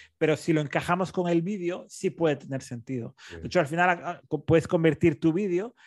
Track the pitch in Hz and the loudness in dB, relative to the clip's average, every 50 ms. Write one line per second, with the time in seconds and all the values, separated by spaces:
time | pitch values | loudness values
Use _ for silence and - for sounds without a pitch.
0 | - _ _ _ 160 151 151 147 - - 160 156 151 139 - 170 - - 175 185 | -20 _ _ _ 0 0 0 0 0 0 0 2 0 0 -2 -2 0 0 0 0
1 | 185 151 - 185 175 175 175 170 170 190 214 190 175 170 180 208 - - - - | 0 -2 -2 -2 0 2 0 0 0 -2 -6 -4 -4 -6 -6 -6 -10 -16 -12 -6
2 | - 185 - - 165 156 143 139 - 135 135 131 - - 123 117 113 - 131 120 | -6 -6 -2 2 2 2 2 0 -4 -8 -8 -8 -8 -10 -12 -12 -10 -8 -8 -8
3 | 113 127 - _ - - 85 82 - 113 - 180 156 135 160 170 175 185 175 175 | -8 -10 -14 _ -20 -16 -14 -12 -10 0 0 0 0 2 0 2 2 2 2 0
4 | 135 170 170 - - _ 156 143 - - 160 160 151 - 180 170 165 160 143 - | -4 -10 -12 -12 -8 _ -8 -6 2 4 4 4 4 2 0 4 4 2 2 4
5 | 175 170 143 - - 165 156 190 208 190 175 180 214 247 - _ - | 2 2 2 2 0 2 2 2 0 0 -2 -2 -4 -6 -12 _ -20